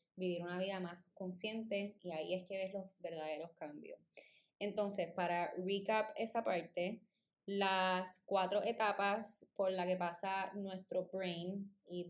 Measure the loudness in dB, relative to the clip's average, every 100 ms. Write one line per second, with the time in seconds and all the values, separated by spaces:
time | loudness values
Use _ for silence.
0 | _ -4 0 0 -2 -2 -2 -2 -4 -6
1 | -14 -10 -8 -6 -4 -4 -2 -2 -2 -8
2 | -6 -4 -2 -2 -2 -4 -4 -4 -8 _
3 | -6 -4 -4 -4 -6 -8 -10 -10 -12 -14
4 | _ -20 -20 -20 _ -4 -2 0 0 0
5 | -2 0 2 2 0 -2 0 0 2 2
6 | 2 -2 -2 0 2 0 0 -2 -2 -2
7 | _ _ _ _ -2 2 4 6 4 4
8 | 0 -8 2 4 4 2 2 2 2 4
9 | 2 2 -2 -12 -10 0 2 4 4 4
10 | 2 -2 0 0 0 -4 -4 -6 -2 -2
11 | -2 -2 -2 -2 -2 -4 -6 -12 -8 -6